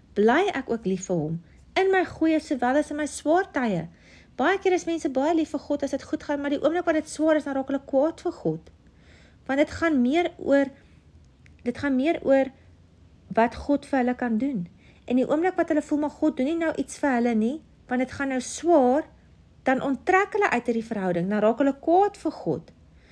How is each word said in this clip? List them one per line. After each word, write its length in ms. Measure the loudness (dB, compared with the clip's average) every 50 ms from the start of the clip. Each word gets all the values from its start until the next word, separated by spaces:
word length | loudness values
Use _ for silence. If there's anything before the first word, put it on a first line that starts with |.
| _ -8 -2
bly 360 | 2 4 4 4 4 2 0 -2
ek 160 | -4 -4 -4
ook 160 | -6 -4 -2
lief 200 | -4 -4 -4 -4
vir 100 | -4 -2
hom, 260 | -2 -2 -4 -6 -8 -10 -14 -20 -20 -14 -4 -2
in 160 | 0 2 2
my 120 | 2 2 0
goeie 340 | -2 -2 -2 0 2 2 0
sowel 380 | 0 -2 -4 -2 0 0 2
as 120 | 0 0 -2
in 60 | -4
my 80 | -6 -6
swaar 460 | -6 -8 -6 0 2 2 2 2 0 -4
tye. 340 | -4 -2 -2 -2 -2 -4 -8 -14 -20 -20 -20 -20 -20 -20 _ -4
Baie 220 | 0 0 0 0
keer 160 | 2 2 0 0
is 120 | 0 0
mense 240 | -2 -6 -4 -4 -4
baie 260 | -2 0 0 2 2
lief 160 | 0 0 -2
vir 80 | -4 -10
God 240 | -6 -4 -4 -4 -2
as 80 | -4
dit 120 | -4 -6 -6
goed 200 | -6 -8 -8 -4
gaan, 180 | -4 -6 -4
maar 80 | -2 -4
die 120 | -2 0 0
oomblik 220 | 0 0 0 0
wat 100 | 0 0
dit 140 | 0 -2 -4
swaar 260 | -4 -2 2 2 2
is, 80 | 2 0
dan 100 | -2 -4
raak 140 | -6 -4
hulle 180 | -4 -4 -6 -4
kwaad 360 | 0 0 2 2 2 0 -4
vir 100 | -6 -8
God. 400 | -6 -4 -4 -4 -4 -4 -8 -16 -20 _ _ -20 _ _ -20 -20 -20 -20 -20 -20 _ _ _
Want 140 | -2 2 2
dit 100 | 2 2
gaan 320 | 0 -2 0 0 2 2
meer 300 | 2 2 2 2 0 0 -4 -6
oor, 260 | 0 2 4 4 4 2 -4 -16 -20 -20 -20 -20 _ -20 -20 -20 -20 -20 _ _ -20 -20 -18 -10 -6
dit 140 | -6 -6
gaan 180 | -4 -2 0 0
meer 240 | 2 2 2 0 0 2
oor 200 | 4 4 4 4 0 -4 -16 -20 -20 -20 _ -20 _ _ -20 -20 -20 _ -20 _ -4
wat 260 | 2 2 2 2 0
God 300 | -6 -2 0 0 0 0
vir 140 | -2 -2 0
hulle 160 | 0 0 -2
kan 220 | -2 -2 -2 -2
doen. 300 | -2 -2 -2 -4 -4 -6 -8 -12 -20 -20 -20 -20 -16 -6
En 100 | -2 0
die 140 | 0 2 2
oomblik 260 | 0 2 0 0 0
wat 140 | 0 0 0
hulle 120 | 0 -2
voel, 180 | 0 0 -2 -2
"Maar 100 | -2 -4
God 280 | -2 0 0 0 2
doen 80 | 0 -2
nie 120 | -2 0
nou 160 | 0 -2 -2 -2
iets 220 | -4 -6 -8 -6
vir 140 | -4 -2 0 0
hulle 220 | 2 2 2 2
nie, 260 | 2 0 0 -2 -6 -12 -18 -20 _ -10
want 120 | -6 -2 -2
dit 120 | -2 -4
gaan 180 | -4 -6 -4 -4
nou 120 | -4 -4
swaar," 640 | -6 -8 -10 -4 2 4 6 6 6 4 4 2 0 -4 -14 -20 _ -20 -20 -20 -20 _ -16 _ -2
dan 180 | -2 0 0
onttrek 520 | 0 -2 -4 -4 0 2 2 2 2 0 -2
hulle 160 | -2 0 0
uit 160 | 0 -2 -2
hierdie 200 | -2 -2 -4 -4
verhouding, 440 | -6 -6 -4 -2 -2 0 0 -2 0
dan 100 | 0 2
raak 180 | 2 2 2
hulle 180 | 2 0 0 0 -2
kwaad 380 | 0 2 4 4 4 2 0
vir 140 | -4 -8 -8
God. 400 | -6 -6 -6 -4 -6 -6 -6 -14 -20 _ -20 -20 -20 -20 _ -20